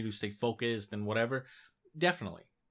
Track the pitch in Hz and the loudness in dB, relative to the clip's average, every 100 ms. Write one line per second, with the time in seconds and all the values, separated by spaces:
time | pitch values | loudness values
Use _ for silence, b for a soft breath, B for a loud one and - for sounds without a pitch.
0 | 110 104 104 101 120 113 117 113 101 107 | -2 -2 -4 0 0 2 0 0 -2 -2
1 | 104 110 120 131 131 B B _ _ 156 | 0 2 2 0 -6 B B _ _ 0
2 | 175 175 95 82 - _ _ | 2 2 -4 -8 -16 _ _